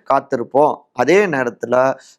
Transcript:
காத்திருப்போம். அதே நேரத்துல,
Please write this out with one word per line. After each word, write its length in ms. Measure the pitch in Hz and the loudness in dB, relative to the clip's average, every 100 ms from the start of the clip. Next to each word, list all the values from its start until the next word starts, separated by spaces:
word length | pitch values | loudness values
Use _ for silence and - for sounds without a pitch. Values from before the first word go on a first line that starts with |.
| - | -2
காத்திருப்போம். 600 | 135 135 131 117 131 147 - _ | -2 -2 -6 -4 0 0 -2 _
அதே 340 | - 127 185 208 | -4 2 2 2
நேரத்துல, 680 | 143 120 110 117 123 131 131 - | -2 -4 -6 -2 0 0 -2 -10